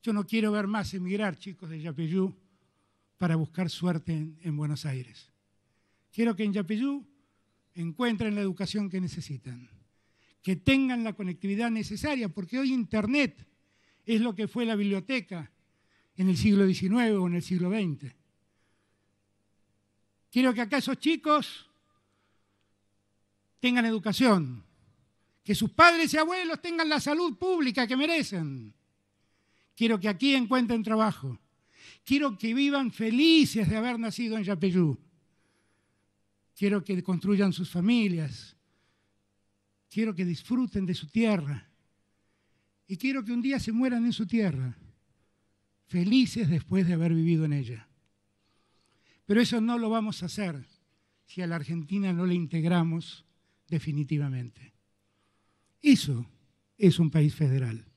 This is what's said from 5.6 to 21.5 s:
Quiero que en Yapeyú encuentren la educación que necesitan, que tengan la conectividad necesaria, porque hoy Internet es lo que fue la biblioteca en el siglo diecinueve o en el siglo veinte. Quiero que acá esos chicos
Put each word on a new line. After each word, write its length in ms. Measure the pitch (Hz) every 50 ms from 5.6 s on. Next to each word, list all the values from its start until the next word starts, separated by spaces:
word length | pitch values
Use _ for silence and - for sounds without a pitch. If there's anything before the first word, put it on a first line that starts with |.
| _ _ _ _ _ _ _ _ _ _
Quiero 220 | _ - 233 233 220
que 80 | 170
en 100 | 220 208
Yapeyú 540 | 196 214 196 160 220 214 254 277 285 285 233 _ _ _ _ _ _ _ _ _ _ _ _ _ _
encuentren 600 | 175 170 170 156 - 247 240 226 185 226 214 208
la 60 | 208
educación 500 | 202 196 180 - 196 180 - 214 208 190
que 100 | 170 190
necesitan, 680 | 185 165 - 170 - - 147 127 _ 127 123 120 123 - - - _ _ _ _ _ _ _ _ _ _ _ _
que 140 | _ 185 190
tengan 480 | 185 - - 269 269 269 254 254 240 226
la 80 | 220
conectividad 580 | 202 - 202 180 175 - - 196 196 208 233 233
necesaria, 580 | 226 220 202 - 208 202 - 302 294 262 226 196
porque 300 | 156 - 185 165 - 262
hoy 140 | 269 262
Internet 760 | 262 254 220 - - 214 196 208 262 294 277 196 - - - _ _ _ _ _ _ _ _ _ _ _ _
es 160 | - 226 220
lo 140 | 226 247 202
que 140 | 175 214 -
fue 180 | - 240 240
la 80 | 226 226
biblioteca 800 | 202 202 202 196 190 185 196 262 247 180 _ 190 170 147 - _ _ _ _ _ _ _ _ _ _ _ _ _
en 120 | - 185 190
el 80 | 180
siglo 300 | - - 220 202 196 202
diecinueve 500 | 190 185 185 185 185 208 247 240 226 214
o 120 | 196 180 180
en 80 | 170
el 60 | 175
siglo 280 | 170 - 185 180 180 180
veinte. 460 | 202 220 202 170 143 - - 127 - _ _ _ _ _ _ _ _ _ _ _ _ _ _ _ _ _ _ _ _ _ _ _ _ _ _ _ _ _ _ _ _ _ _ _ _ _ _ _ _ _ _ _
Quiero 200 | - 247 254 254
que 100 | 240 214
acá 160 | 240 202 269 277
esos 200 | 240 262 269 -
chicos 720 | - 302 330 269 - 311 294 302 - -